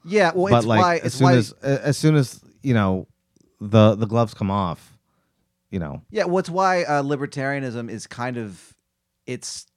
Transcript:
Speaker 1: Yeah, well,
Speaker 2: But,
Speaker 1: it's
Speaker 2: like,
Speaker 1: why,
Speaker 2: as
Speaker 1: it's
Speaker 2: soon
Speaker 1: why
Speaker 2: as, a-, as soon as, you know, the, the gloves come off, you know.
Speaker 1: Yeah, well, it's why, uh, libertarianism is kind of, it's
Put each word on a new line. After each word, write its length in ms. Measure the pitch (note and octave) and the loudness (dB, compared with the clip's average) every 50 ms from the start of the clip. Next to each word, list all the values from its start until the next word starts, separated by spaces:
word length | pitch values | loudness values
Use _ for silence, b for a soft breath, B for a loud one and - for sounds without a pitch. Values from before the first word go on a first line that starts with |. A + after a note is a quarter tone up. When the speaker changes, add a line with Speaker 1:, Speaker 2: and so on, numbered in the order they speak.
| - | -8
Speaker 1:
Yeah, 280 | E3 G3 G#3+ F#3 E3 E3 | -2 0 2 2 2 2
well, 160 | F3+ F3+ G3 | 0 2 2
Speaker 2:
But, 60 | - A#2+ | 2 2
Speaker 1:
it's 80 | A2 | 4
Speaker 2:
like, 140 | A2 - - | 2 2 4
Speaker 1:
why, 160 | - F3 E3+ | 4 2 0
Speaker 2:
as 80 | E3 - | -2 -4
Speaker 1:
it's 100 | - A#2+ | -4 0
Speaker 2:
soon 80 | B2+ C3 | 2 4
Speaker 1:
why 100 | C3 B2+ | 4 4
Speaker 2:
as, 200 | B2 G#2 - - _ | 4 2 0 -6 _
a-, 240 | - C3+ C#3 B2 G#2 | -4 -2 -2 -2 -2
as 100 | D3 C3+ | -2 -2
soon 200 | - - D#3 D#3 | 0 2 2 2
as, 240 | D3 C3 - - - - - _ _ | 2 2 -2 -6 -16 -20 -20 _ _
you 120 | - C#3 A#2+ | -2 0 0
know, 320 | A2 G2+ F#2+ F#2 F#2 - - _ _ _ _ _ _ _ _ _ - | 2 2 0 0 -2 -6 -10 _ _ _ _ _ _ _ _ _ -14
the, 340 | G#2 G#2 G#2+ A2 G#2+ A2 G#2 | -4 4 6 8 8 8 6
the 120 | G2+ A2+ | 2 -2
gloves 260 | G2+ A2+ A#2 A#2 A2 | -2 0 0 0 -2
come 180 | - - G#2+ F#2+ | -2 -4 -2 -2
off, 460 | G2 G2+ F#2+ F2 D#2 - - _ _ _ _ _ _ _ _ _ _ _ _ _ _ _ _ _ | -2 -2 -2 -4 -6 -8 -12 _ _ _ _ _ _ _ _ _ _ _ _ _ _ _ _ _
you 80 | - F#2 | -8 -8
know. 220 | E2 D2 C#2 - - _ | -8 -8 -10 -14 -14 _
Speaker 1:
Yeah, 140 | - G#3+ - | -4 -4 -2
well, 140 | F3 F3 F#3 | 0 0 -2
it's 100 | F3+ - | -2 -2
why, 340 | E3+ F#3 F#3+ F#3+ F#3 F3+ E3 | -2 0 2 2 2 2 0
uh, 180 | D3 D3 C#3+ | 0 0 0
libertarianism 880 | C#3 C#3 D3 C3 C#3 - - C#3+ C3+ C3+ C#3 C#3+ C3+ B2+ A2+ A#2+ A#2 A2+ | 0 -2 -4 -4 -6 -6 -6 -6 -6 -4 -4 -4 -6 -6 -8 -8 -10 -10
is 160 | G#2+ G#2+ - | -10 -12 -14
kind 320 | - - A#2+ A#2+ B2+ B2 A#2+ | -14 -10 -8 -8 -8 -6 -8
of, 360 | A2+ G2+ F#2 E2 - - _ _ _ _ _ _ _ _ _ _ _ | -8 -10 -12 -16 -20 -20 _ _ _ _ _ _ _ _ _ _ _
it's 400 | - B2+ B2 - - - - - _ _ | -12 -12 -12 -12 -14 -14 -16 -18 _ _